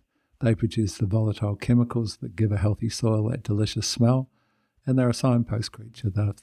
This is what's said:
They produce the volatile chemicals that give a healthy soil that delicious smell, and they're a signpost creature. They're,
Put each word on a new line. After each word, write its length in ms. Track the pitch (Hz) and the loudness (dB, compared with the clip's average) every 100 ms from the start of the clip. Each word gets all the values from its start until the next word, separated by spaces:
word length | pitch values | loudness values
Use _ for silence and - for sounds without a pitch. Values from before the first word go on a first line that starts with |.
| _ _ _ _ | _ _ _ _
They 140 | 117 110 | 0 2
produce 420 | 107 - 104 - | 0 0 -2 -2
the 100 | 104 | -2
volatile 480 | 107 110 101 107 101 | 0 0 -2 -4 -2
chemicals 640 | - 120 120 120 107 - | 2 2 2 -2 -4 -6
that 180 | 123 98 | -8 -2
give 160 | 107 | 0
a 60 | 101 | 2
healthy 320 | 107 104 113 | 0 0 -4
soil 400 | - 113 110 107 | -2 0 2 0
that 140 | 123 | -2
delicious 440 | - 104 104 117 - | -2 -2 -2 -2 -4
smell, 420 | - 117 131 131 _ _ _ _ _ - | 2 4 2 -2 _ _ _ _ _ -2
and 120 | 131 | 2
they're 120 | 123 | 2
a 40 | |
signpost 580 | 113 135 120 117 110 - | 2 2 2 2 -4 -6
creature. 380 | - 110 - 104 | -10 -18 -8 -4
They're, 240 | 101 101 - | 0 -2 -2